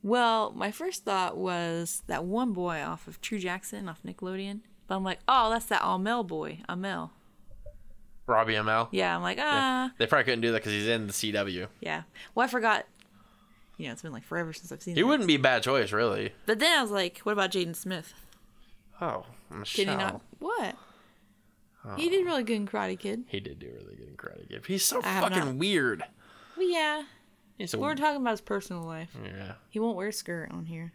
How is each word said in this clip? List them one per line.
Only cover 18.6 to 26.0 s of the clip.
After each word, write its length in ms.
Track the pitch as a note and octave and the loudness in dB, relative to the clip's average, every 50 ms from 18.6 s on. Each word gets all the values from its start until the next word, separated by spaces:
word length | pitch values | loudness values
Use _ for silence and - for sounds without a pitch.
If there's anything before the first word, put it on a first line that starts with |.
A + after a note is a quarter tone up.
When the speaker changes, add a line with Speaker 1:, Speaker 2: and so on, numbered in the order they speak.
| - - - - _ - - - | -20 -20 -20 -20 _ -20 -12 -6
Speaker 2:
Oh, 240 | F3 E3 A#2 - - - - - - - | -4 -4 -4 -4 -8 -10 -20 -20 -20 -14
Speaker 1:
Did 160 | - D#2+ - | -12 -10 -8
he 180 | - - A3+ G3+ | -4 0 0 2
not? 100 | G3 F#3+ | 2 2
Speaker 2:
Michelle. 260 | - F#3+ F#3+ G3+ G3+ - - - - | 0 0 -2 -2 -6 -12 -16 -16 -8
Speaker 1:
What? 380 | D4 E4 A4+ A#4 B3+ F#3 - - - - - - - - _ _ _ _ _ _ _ _ _ _ _ _ _ _ - | -4 -2 0 0 0 -2 -4 -8 -16 -20 -20 -20 -20 -20 _ _ _ _ _ _ _ _ _ _ _ _ _ _ -14
Speaker 2:
Oh. 120 | - G2+ | -12 -6
Speaker 1:
He 120 | - D#4 E4+ | -2 0 2
did 160 | F4 G4 F#4 | 2 2 2
really 200 | F4 E4 C#4 A#3+ | 2 2 0 2
good 100 | G#3+ A#3 | 2 0
in 120 | G#3+ G#3 G3 | 0 0 -2
Karate 300 | - G#3+ G3+ F#3 F#3 F#3 | -2 -2 -2 -2 -4 -4
Kid. 260 | - G3+ G3+ A3+ B3 | -4 -6 -6 -6 -8
Speaker 2:
He 140 | - - G2 | -6 -6 -6
did 180 | G2 D#2+ C#2 C2+ | -6 -6 -12 -12
do 80 | C#2+ | -14
really 300 | B1+ A#1 A#1 G1+ G1+ G1+ | -14 -14 -14 -16 -16 -18
good 120 | A#1 A#1+ - | -18 -18 -18
in 80 | C#2+ | -16
Karate 320 | - - G1+ G1+ G1+ - - | -14 -14 -14 -14 -14 -16 -14
Kid. 160 | - G#1+ - | -14 -14 -6
He's 180 | - F#3 G3 - | -4 -2 2 2
so 180 | - - B3+ A#3+ | 2 2 2 0
Speaker 1:
I 60 | F#3+ | 0
have 160 | F#3+ F#3+ F3 | 2 2 2
Speaker 2:
fucking 200 | - F#3 F#3+ D#3+ | 4 4 4 2
Speaker 1:
not. 100 | C#3 B2+ | 2 0
Speaker 2:
weird. 480 | C3 E3 G3+ G#3 E3+ C#3 B2 G#2+ D#2+ | 0 2 4 4 4 4 4 2 0